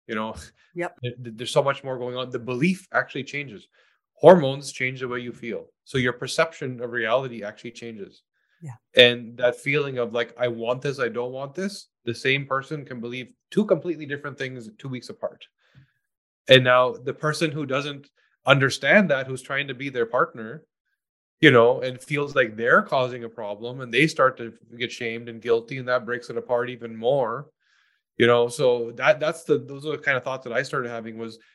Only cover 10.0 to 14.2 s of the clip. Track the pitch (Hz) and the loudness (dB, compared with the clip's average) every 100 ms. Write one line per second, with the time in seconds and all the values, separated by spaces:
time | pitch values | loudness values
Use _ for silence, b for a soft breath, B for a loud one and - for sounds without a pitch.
10 | 117 120 117 - 123 117 113 131 143 135 | -4 -2 -4 -4 -4 -2 -4 -4 -4 -4
11 | 120 117 123 131 139 139 196 196 - _ | -4 -4 -8 -8 -10 -8 -8 -8 -16 _
12 | - 113 131 139 139 135 135 151 139 123 | -8 -4 0 0 0 -6 -6 -10 -10 -12
13 | 117 127 120 _ _ - 214 175 175 156 | -10 -12 -14 _ _ -2 2 0 -2 -8
14 | 147 143 | -8 -10